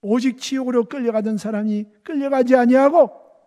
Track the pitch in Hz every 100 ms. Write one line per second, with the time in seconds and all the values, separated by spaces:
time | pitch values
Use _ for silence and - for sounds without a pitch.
0 | 202 233 254 247 - 262 254 247 233 294
1 | 233 220 214 220 208 214 214 208 208 _
2 | - 311 277 269 247 254 240 254 277 330
3 | 262 - - _